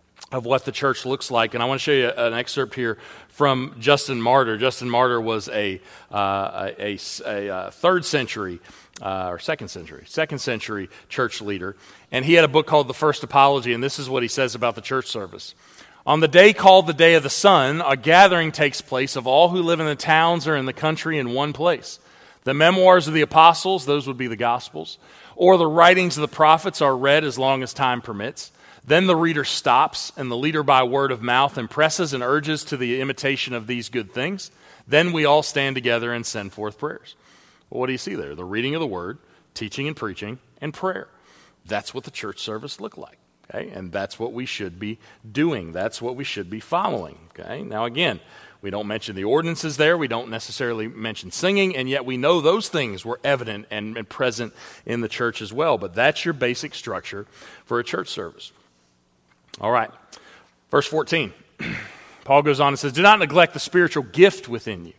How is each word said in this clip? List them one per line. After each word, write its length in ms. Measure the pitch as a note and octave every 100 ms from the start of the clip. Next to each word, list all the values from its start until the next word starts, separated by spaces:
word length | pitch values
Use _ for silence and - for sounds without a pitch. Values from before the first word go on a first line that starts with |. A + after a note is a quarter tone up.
| _ _ -
of 140 | C3 A#2
what 200 | C3 C#3
the 60 |
church 340 | - C#3 C3 C3
looks 240 | C#3 -
like, 240 | A#2 A2+
and 80 | A#2+
I 60 | A#2+
want 120 | C3+
to 20 |
show 80 | D3+
you 180 | C#3 B2
an 240 | A#2+ A#2
excerpt 400 | A2+ B2 C#3 A#2+
here 240 | C3 A#2 G#2+ - - -
from 460 | - C#3+ B2+ C3 A#2
Justin 400 | A#2+ C#3+ - A#2+
Martyr. 380 | A#2 C3+ A#2 G#2+
Justin 320 | C3 - B2
Martyr 320 | A#2+ B2+ A#2+
was 280 | A2+ A2 F#2+
a, 300 | G#2+ G#2 F#2 - - -
uh, 600 | G2+ G2 G2 G2 - G2 -
a, 40 |
a 100 | G#2 G2
s-, 260 | - -
a, 260 | A#2+ G#2 G2+
uh, 200 | F#2 F#2
third 340 | - F3 F#3 -
century, 540 | C#3+ A#2 A2 F#2+ F2 - - _ -
uh, 260 | G2 F#2+ F2+
or 120 | F2
second 280 | - D#3 G2+
century, 360 | F#2 D2+ C#2 D2+
second 320 | - D#3 C#3+
century 500 | - A2 - G#2 F#2 - _
church 320 | - A#2 -
leader, 340 | G#2 G2 F#2 - - - _
and 140 | B2+ C#3
he 80 |
had 100 | E3+
a 40 | D3+
book 180 | D3+ D3+
called 220 | D3+ B2+
The 60 |
First 300 | - D3+ -
Apology, 500 | C#3+ C#3 C#3 C#3 A#2+
and 100 | A#2
this 160 | C#3 -
is 100 | B2+
what 140 | C3
he 60 | A#2
says 260 | - B2+ A#2
about 180 | A#2+
the 80 | A2
church 260 | - C3 -
service. 460 | A2+ F#2 F#2+ - - _ - - _ -
"On 160 | D#3
the 80 | D3+
day 240 | F3 G#3
called 340 | - F#3+ F#3+ E3
the 60 |
Day 220 | D3+ E3 E3
of 80 |
the 60 | C#3
Sun, 520 | - G3+ F3 C3 D#3 D3+
a 120 | C3+
gathering 540 | D3+ F3 G3 F3 D#3+
takes 300 | - D3 -
place 340 | - C3 C3+ C3+
of 120 | B2
all 220 | C#3 F3
who 120 | F#3
live 200 | E3 D#3+
in 40 | D#3
the 100 | C#3
towns 520 | - D#3+ E3 E3+ C#3+
or 80 | D3
in 100 | C3
the 80 |
country 460 | - D#3 D#3 E3 D#3
in 140 | A#2+
one 180 | B2+ D3
place. 480 | C3+ E3+ C#3+ - - _ _ - _ B2+
The 80 |
memoirs 540 | C#3+ E3 F#3+ F#3 F3+ D3+
of 60 |
the 80 | D#3
apostles," 640 | C#3+ D#3+ E3 D#3+ F#3 F#3+ C3+
those 220 | D3 C3
would 100 | B2+
be 100 | B2
the 80 | A2+
Gospels, 640 | A#2+ B2 - - E3 - - - - -
"or 220 | F3 F#3
the 100 | D#3+
writings 500 | E3 E3+ F#3 F3 D3
of 40 |
the 60 | D3+ -
prophets 460 | D#3 D#3+ G3 -
are 140 | C#3+ C3
read 280 | C#3 D3+
as 140 | D3+ B2
long 260 | C3 C3
as 100 | B2+
time 280 | - C3 B2
permits. 500 | A#2+ G2+ A#2 - - _ - - B2+
Then 200 | D#3+ F#3+
the 80 | E3
reader 280 | E3 D3
stops, 680 | C3+ - C#3 B2 D#3 - - -
and 140 | B2+
the 80 | A#2+
leader 240 | D3+ D#3
by 220 | C#3+ C3
word 280 | B2+ C#3 C#3
of 80 | A#2+
mouth 380 | A#2+ B2+ C#3 C3+
impresses 560 | A2+ D3 D#3 E3+ D#3+
and 80 | C3
urges 420 | B2 D3+ D3+ D3+ -
to 120 | C#3
the 240 | A#2+ B2+
imitation 540 | C3+ B2+ C#3 C3+ - A#2+
of 100 | A2
these 240 | A#2+ A2
good 240 | B2 G2
things. 380 | B2 D#3 G3 - _ - - -
Then 240 | D3 F3
we 140 | E3 D3
all 160 | D3+
stand 340 | - C#3+ C#3 C3
together 380 | A#2+ A#2 A#2+
and 100 | A#2+
send 300 | A2 A2 G2
forth 240 | G#2 G#2+ -
prayers." 380 | D3+ - - - _ _ _ _ _
Well, 80 | B2
what 80 | B2+
do 60 |
you 40 | B2+
see 160 | -
there? 220 | E3+ D2 D2+
The 100 | F2+
reading 300 | G#2+ C3 D#3
of 60 |
the 40 | C#3+
word, 320 | F#2 F2+ C#3+ _ _ _ -
teaching 320 | G#2+ - D3
and 100 | D#3
preaching, 400 | G#2+ F2+ G#2 B2 _ _
and 100 | D3+
prayer. 360 | - F#3 F3+ - _ _ _ _ _ -
That's 300 | G#2 - B2
what 80 |
the 80 | -
church 260 | - G#2 -
service 420 | A2 A2 C#3 -
looked 200 | G#2+ -
like, 180 | D2+ _ _ _ -
okay? 220 | - -
And 200 | F#2 F#2
that's 280 | G2 G2 -
what 140 | A#2
we 120 | A#2 B2+
should 340 | - F#2+ F2
be 200 | G#2 A2+ - _ A2
doing. 420 | B2+ E3 A#2+ E2
That's 280 | E2+ A2 -
what 160 | A#2+ B2+
we 80 |
should 280 | C#3 G#2 F2
be 80 | A2
following, 580 | - E3+ G3+ A#2+ D#2 D2+ E2+
okay? 320 | - E2+ B2
Now, 220 | - G#2+ A#2+
again, 340 | B2+ E3+ F#2+ - - - _
we 80 | G2
don't 160 | G2+ G#2
mention 300 | A2 - F#2+
the 80 |
ordinances 540 | G#2 D3 E3 D#3+ D#3+ C3+
there. 200 | D#3 E3+
We 100 | C3+
don't 220 | A2+ B2
necessarily 580 | A2+ - A2 A#2+ A2+ A2
mention 440 | A2 A2 A2 F#2
singing, 440 | - F3+ G3+ F#3+ C#3+
and 140 | C3
yet 160 | C3+ B2+
we 120 | B2+
know 220 | C#3+ F3
those 300 | D3 G#3 -
things 340 | D#3+ A#2+ F#2+
were 160 | A2+ B2
evident 420 | C#3 C3+ A2 G#2 G2
and, 260 | G#2+ G#2+ A2+
and 100 | G#2
present 460 | - B2+ A2+ A2+ - - - -
in 160 | A#2+
the 80 | A2
church 320 | - A#2+ -
as 100 | G#2
well. 280 | A#2 D#3+ A2
But 160 | F#2+ F#2
that's 280 | C#3 D3+
your 120 | E3+ C#3+
basic 400 | B2 B2 D3+ -
structure 500 | A#2 F#2 - G2+ G#2 - - - _
for 140 | A#2+
a 40 |
church 260 | A#2 F#3 E3+
service. 420 | - E2+ - - _ _ _ _ _ _ _ _ _ _ -
All 120 | G#2+
right, 180 | A#2+ A2 - _ - - - _ _ _
verse 160 | C#3+ -
fourteen. 480 | D#3 C3+ E3 G#2 - _ -
<clears throat> 60 | - - - - - - -
Paul 160 | C#3
goes 180 | D3 C#3
on 100 | C#3+
and 100 | C3+
says, 120 | C#3+
"Do 100 | C3
not 180 | G3 G#3+
neglect 340 | D#3 D#3+ E3
the 60 | -
spiritual 440 | - F3+ E3+ D3+
gift 460 | A2+ D3 F#3+ - -
within 340 | A#2 A2+ F#2
you 80 | E2+